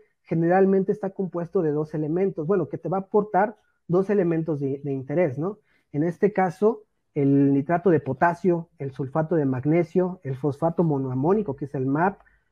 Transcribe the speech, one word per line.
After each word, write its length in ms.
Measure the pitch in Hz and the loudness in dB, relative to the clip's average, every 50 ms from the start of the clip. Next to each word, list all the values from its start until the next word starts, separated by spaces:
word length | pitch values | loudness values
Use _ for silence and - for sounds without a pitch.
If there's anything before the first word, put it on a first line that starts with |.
| _ _ _ _ | _ _ _ _
generalmente 680 | _ - 175 165 165 170 180 190 190 190 190 196 190 208 | _ -4 -2 0 2 4 4 4 4 4 4 2 2 0
está 200 | 202 - 196 190 | -2 -4 -4 -8
compuesto 520 | - - 190 170 - 175 175 - - 196 | -6 -6 -8 -6 -6 -8 -6 -2 -2 0
de 80 | 165 151 | 0 0
dos 240 | 143 151 156 151 - | 0 -2 -4 -4 -4
elementos, 520 | 156 156 147 165 180 196 190 - 165 147 | -4 -4 -2 -2 -2 -2 -2 -2 -4 -2
bueno, 220 | 160 208 185 151 - | 0 0 0 -2 -4
que 100 | - 151 | -6 -8
te 100 | - 156 | -6 -4
va 80 | 185 | -4
a 40 | 196 | -4
aportar 540 | 190 - - 208 208 208 - 180 208 226 - _ _ _ _ _ _ | -4 0 0 0 0 2 2 0 0 0 -2 _ _ _ _ _ _
dos 240 | - 165 185 190 208 | 0 0 0 2 2
elementos 480 | 202 202 170 170 160 165 160 165 151 139 | 2 2 2 2 0 0 -2 -2 -4 -2
de, 220 | 143 135 135 139 | -2 -4 -4 -4
de 100 | 147 143 | -6 -6
interés, 460 | 135 135 131 139 143 175 185 143 120 143 | -6 -6 -6 -4 0 0 0 0 -2 -4
¿no? 200 | 160 196 214 _ _ _ _ _ _ _ | -6 -6 -6 _ _ _ _ _ _ _
En 100 | - 143 | -4 -2
este 300 | 160 175 170 - 214 196 | -2 -2 -2 0 0 0
caso, 520 | - 196 185 180 165 - 208 220 226 - - _ _ _ _ _ - | 2 2 0 0 0 0 0 0 0 -2 -10 _ _ _ _ _ -2
el 380 | 151 139 139 139 139 139 139 139 | 0 2 4 4 4 4 4 2
nitrato 360 | 139 139 - 170 170 - 170 | 2 0 0 0 2 2 4
de 100 | 165 139 | 2 2
potasio, 720 | - 131 131 - 170 175 165 - - 180 175 170 165 _ _ - | 2 -2 -2 0 0 0 0 0 0 0 0 0 -4 _ _ -12
el 140 | 139 135 | -12 -10
sulfato 440 | - - 139 127 - 160 160 156 180 | -8 -8 -8 -4 -4 -4 -2 0 0
de 80 | 156 143 | 0 0
magnesio, 760 | 135 131 123 131 147 160 175 165 - - 185 180 180 185 - - | 0 -2 -2 0 0 2 2 0 0 0 -2 -2 -2 -4 -8 -10
el 120 | 135 135 | -10 -8
fosfato 460 | 127 - 143 127 - 165 170 175 - | -4 -4 -4 -2 0 -2 -2 0 2
monoamónico, 720 | 175 160 143 135 135 127 131 131 139 170 202 220 - 139 135 | 0 2 0 0 -2 -2 -2 0 2 2 2 0 0 -4 -6
que 120 | - 147 | -8 -8
es 80 | - - | -8 -6
el 120 | 135 131 | -4 -2
map, 340 | 135 139 156 175 202 196 _ _ _ _ _ _ _ | 0 0 0 0 0 -2 _ _ _ _ _ _ _